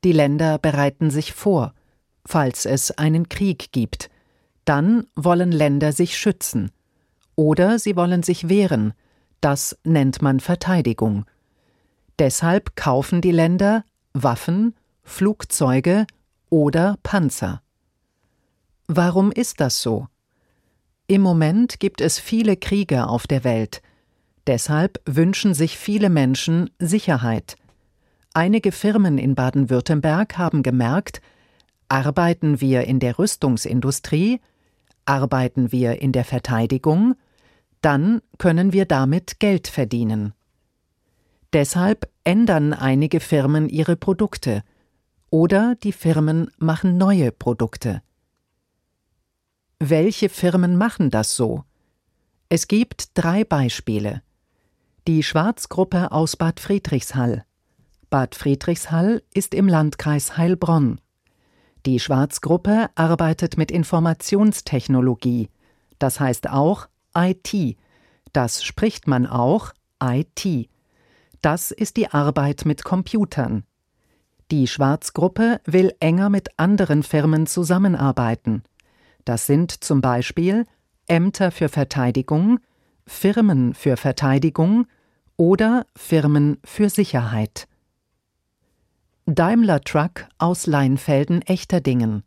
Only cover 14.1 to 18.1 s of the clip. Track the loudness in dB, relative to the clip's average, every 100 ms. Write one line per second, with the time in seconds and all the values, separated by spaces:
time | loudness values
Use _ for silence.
14.1 | -2 -2 -2 -2 0 -2 -4 _ _ -20
15.1 | -2 -2 -2 -6 -2 2 2 2 2 0
16.1 | _ _ _ _ 2 2 2 0 -2 -2
17.1 | 0 0 -2 -6 -8 _ _ _ _ _